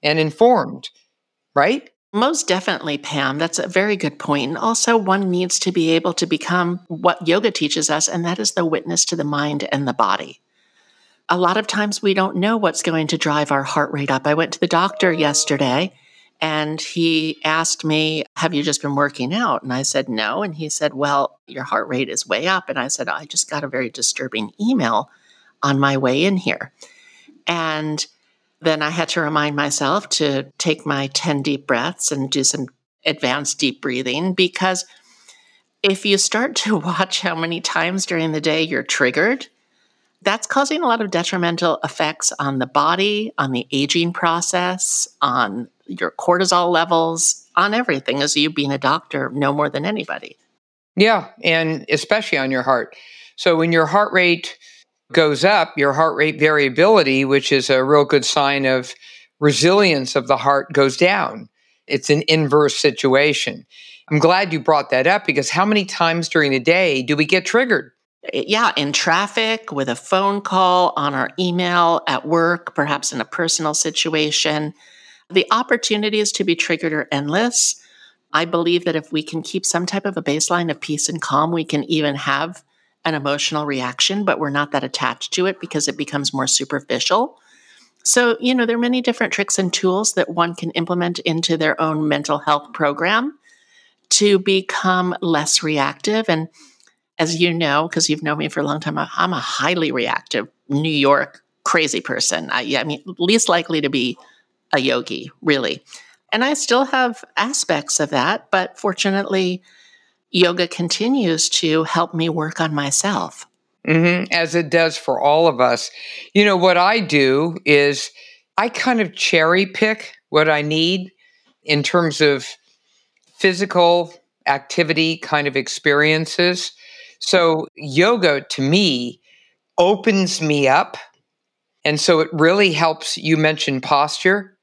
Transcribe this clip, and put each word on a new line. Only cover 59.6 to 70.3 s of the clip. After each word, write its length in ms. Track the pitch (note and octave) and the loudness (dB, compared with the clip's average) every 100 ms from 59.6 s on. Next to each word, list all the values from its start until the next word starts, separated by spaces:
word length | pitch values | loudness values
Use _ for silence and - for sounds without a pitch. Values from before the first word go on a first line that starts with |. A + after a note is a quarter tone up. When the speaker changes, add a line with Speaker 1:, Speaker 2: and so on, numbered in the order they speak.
| F#3+ G3 G3 D3 B2+ C#3+ | 4 6 4 2 0 -2
Speaker 1:
of 120 | B2+ | 0
the 80 | C3+ | 0
heart, 360 | C3 C#3 C#3 | 4 2 2
goes 240 | - C#3 B2+ | 2 2 4
down. 520 | F3+ G3 D#3+ A2+ A2+ _ _ _ _ | 2 2 -2 -6 -16 _ _ _ _
It's 240 | C#3 - | -6 2
an 120 | C#3+ - | 0 4
inverse 480 | D#3+ D3 D3 D3 - | 2 4 4 4 2
situation. 880 | D3+ - C#3 C3 D3 C#3 - G#2 - - - - - | 0 2 2 4 4 0 -4 -8 -16 -20 -20 -20 -2
I'm 80 | D3+ | 2
glad 340 | D#3+ F3+ G3 | 4 4 2
you 80 | D#3+ | -2
brought 300 | A#2+ D3+ C#3 | 2 2 2
that 160 | B2+ C3+ | 0 2
up 200 | G3+ - | 2 0
because 240 | C#3 C3+ | -2 0
how 140 | D#3 | 0
many 200 | G3 G#3 | 2 2
times 440 | F#3+ - E3+ E3 D#3+ | -2 0 0 0 0
during 220 | E3 C#3+ | 0 2
the 100 | C3+ | 0
day 420 | B2 F3 F#3 C3+ | 2 2 2 0
do 140 | B2 D3 | -2 -2
we 80 | |
get 200 | D3+ F#3 | 2 0
triggered? 480 | F#3 A#3 C4 F#3 - _ _ _ - | 2 0 2 0 -2 _ _ _ -8
Speaker 2:
Yeah, 400 | - - G#3 A#3 - | -6 -2 2 2 2
in 160 | C#3+ | -2
traffic, 760 | C#3+ - E3+ G3+ - A3 A3 A3 | 0 2 2 2 -2 -2 -2 -6
with 180 | C#3+ C3 | -4 -4
a 60 | A#2+ | -4
phone 440 | - F#3 G3 | 0 0 2